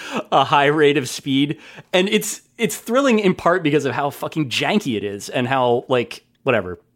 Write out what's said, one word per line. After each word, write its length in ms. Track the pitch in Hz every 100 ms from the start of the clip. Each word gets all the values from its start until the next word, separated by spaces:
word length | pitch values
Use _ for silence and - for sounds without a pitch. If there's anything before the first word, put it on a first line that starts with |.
| - 269 -
a 140 | 156
high 220 | 131 147 143
rate 300 | 151 147 143
of 120 | 127
speed. 500 | - 143 135 147 156 - - -
And 160 | 185 190
it's, 340 | 214 214 - _ -
it's 180 | 226 -
thrilling 420 | - 247 277 214
in 160 | 196
part 280 | - 170 180
because 200 | 156 147
of 100 | 131
how 160 | 123 143
fucking 380 | - 151 165 139
janky 480 | - 147 202 143 104
it 60 |
is 240 | 101 101 -
and 200 | 143 123
how, 360 | 135 123 120 -
like, 360 | 127 117 - _ _
whatever, 380 | 135 117 90 90 _